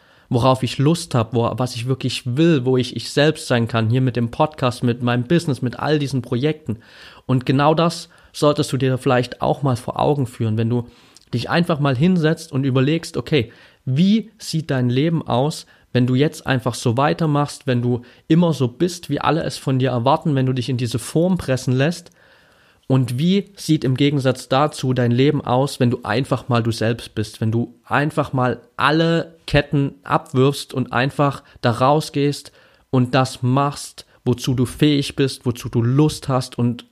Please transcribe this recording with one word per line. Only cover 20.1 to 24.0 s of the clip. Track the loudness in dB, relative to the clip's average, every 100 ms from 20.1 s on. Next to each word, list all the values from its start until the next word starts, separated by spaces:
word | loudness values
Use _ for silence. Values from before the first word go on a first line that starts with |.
| 2 2 0
wenn | 0
du |
dich | -2 -2
in | -4
diese | -2 -4
Form | -2 0 2 0
pressen | -2 -2 0 0
lässt?“ | 0 -2 -12 _ _ _ _ _ _ _ 0
Und | 2 2 0
wie | 2 0 -2 -8
sieht | 0 0
im | 0
Gegensatz | 2